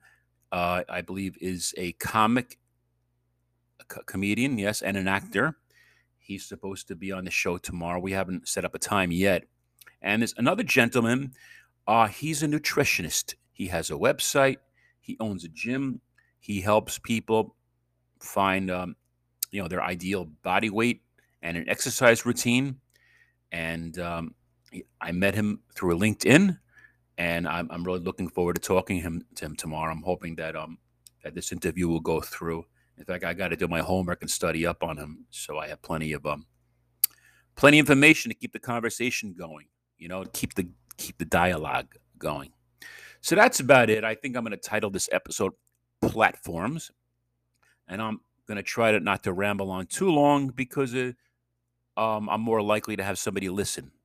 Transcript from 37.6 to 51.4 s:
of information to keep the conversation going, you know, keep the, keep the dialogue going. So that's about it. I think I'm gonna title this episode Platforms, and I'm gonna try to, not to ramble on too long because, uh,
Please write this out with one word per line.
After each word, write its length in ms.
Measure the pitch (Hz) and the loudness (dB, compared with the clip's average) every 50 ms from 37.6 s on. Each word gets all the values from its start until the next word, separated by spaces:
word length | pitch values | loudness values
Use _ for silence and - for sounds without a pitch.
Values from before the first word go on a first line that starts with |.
| - 143 147 151 | 8 10 10 10
of 60 | 143 | 8
information 460 | 143 143 135 147 156 156 - - 117 | 8 8 8 10 8 8 6 2 -8
to 40 | 110 | -8
keep 180 | - 123 113 - | -8 -10 -10 -10
the 60 | 110 | -10
conversation 760 | - 123 117 117 113 113 - - 117 123 120 - 113 101 87 | -6 -4 -4 -2 -2 -4 -2 -2 -2 -2 -2 -4 -8 -8 -10
going, 300 | 87 87 82 78 76 76 _ _ _ _ _ _ _ | -10 -12 -12 -12 -16 -20 _ _ _ _ _ _ _
you 100 | 82 85 | -14 -10
know, 160 | 90 95 92 - - | -8 -8 -8 -8 -8
keep 220 | - - - - | -6 -6 -6 -4
the, 140 | - 90 87 - _ _ _ - | -4 -6 -6 -6 _ _ _ -16
keep 220 | - - - - - | -14 -14 -14 -8 -10
the 60 | 85 | -6
dialogue 720 | 80 - 85 87 92 175 76 78 - - 64 - - - - _ _ _ - | 2 4 4 4 4 2 0 -4 -4 -4 -4 -4 -6 -16 -20 _ _ _ -8
going. 340 | - 78 73 69 69 - _ _ _ _ _ _ - - - - - - - _ - | -6 -6 -4 -6 -8 -12 _ _ _ _ _ _ -20 -20 -20 -20 -20 -20 -20 _ -2
So 120 | - 170 | 0 6
that's 260 | 196 226 247 - - | 6 6 6 6 2
about 300 | 135 120 135 127 117 110 | 6 8 8 8 10 8
it. 140 | 110 107 107 | 4 2 2
I 100 | 110 110 | -2 -4
think 220 | - - 135 120 | -4 -6 -6 -6
I'm 80 | 127 113 | -4 -4
gonna 120 | 113 104 | -4 -6
title 340 | - - - 107 107 107 101 | -8 -8 -4 -2 -2 -2 -2
this 180 | 95 90 - - | -4 -4 -4 0
episode 420 | - 92 - - - - 104 95 - _ _ _ _ _ _ _ _ - | -2 -2 -2 -4 -4 -2 -2 -2 -2 _ _ _ _ _ _ _ _ -2
Platforms, 880 | - - - 110 107 90 - - - - 82 82 92 120 160 160 - - _ _ _ _ _ _ _ _ _ _ _ _ _ _ _ _ _ _ _ - | -2 -2 2 4 2 2 2 0 -12 -8 -6 -4 -4 -4 -4 -6 -10 -14 _ _ _ _ _ _ _ _ _ _ _ _ _ _ _ _ _ _ _ -12
and 120 | 92 104 | -8 -6
I'm 200 | 113 110 107 - _ _ _ _ _ | -6 -6 -6 -8 _ _ _ _ _
gonna 160 | - 104 101 - | -8 -8 -8 -6
try 300 | - - 113 113 110 107 | -6 0 4 4 6 6
to, 80 | 101 | 4
not 240 | 80 104 95 - - | 4 2 0 0 0
to 80 | 104 90 | -4 -2
ramble 380 | 92 101 104 101 98 98 98 | 0 0 0 0 0 -2 -4
on 160 | 92 92 92 | -4 -6 -6
too 240 | - - - 190 190 | -6 -4 0 2 4
long 380 | 160 147 143 143 147 143 139 135 | 4 6 6 6 6 4 2 -2
because, 460 | 123 131 131 - - 143 139 120 120 | -4 -6 -8 -6 -2 -4 -4 -2 -2
uh, 180 | 131 127 127 123 _ _ _ _ _ | -4 -4 -4 -6 _ _ _ _ _